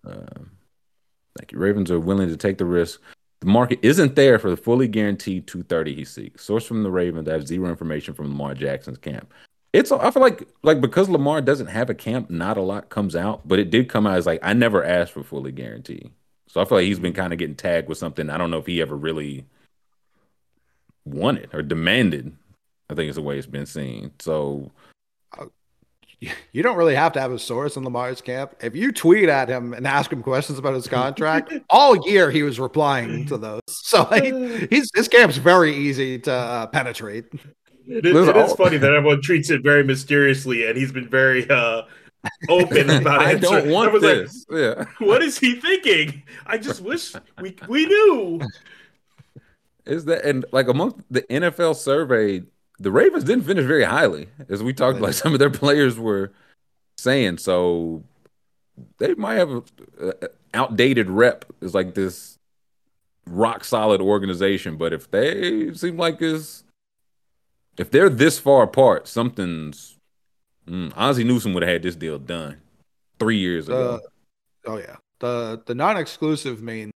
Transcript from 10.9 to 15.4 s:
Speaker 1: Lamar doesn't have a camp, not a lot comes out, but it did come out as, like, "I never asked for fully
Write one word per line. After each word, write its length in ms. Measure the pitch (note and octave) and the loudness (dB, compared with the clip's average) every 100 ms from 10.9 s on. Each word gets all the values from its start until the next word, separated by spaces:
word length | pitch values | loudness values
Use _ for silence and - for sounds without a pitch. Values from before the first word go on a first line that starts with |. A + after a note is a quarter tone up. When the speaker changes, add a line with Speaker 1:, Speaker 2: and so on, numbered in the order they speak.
| - F#3+ | 0 2
Speaker 1:
Lamar 340 | E3 C#3 D#3 | 2 0 0
doesn't 260 | C3 C#3 G#2+ | 0 -2 -2
have 220 | A2 A#2+ | -6 -4
a 40 | - | -6
camp, 340 | - B2 A#2 | -4 -6 -6
not 280 | E2+ F2 G#2+ | -6 -4 -2
a 40 | |
lot 280 | F#2 G2+ - | -2 -6 -8
comes 260 | - G2+ E2 | -4 -4 -2
out, 320 | F#2+ G#2+ - | -4 -6 0
but 100 | F#2+ | 0
it 120 | F2+ | 2
did 180 | A2 B2+ | 0 0
come 180 | A#2 G#2 | 0 2
out 120 | F#2 | 2
as, 80 | F2 | 0
like, 160 | D#2+ | -2
"I 80 | F2 | 0
never 300 | A2 A#2 G2+ | 2 4 2
asked 300 | D2 F2+ E2+ | 2 0 0
for 100 | - | -6
fully 300 | C#2+ D2 | -12 -10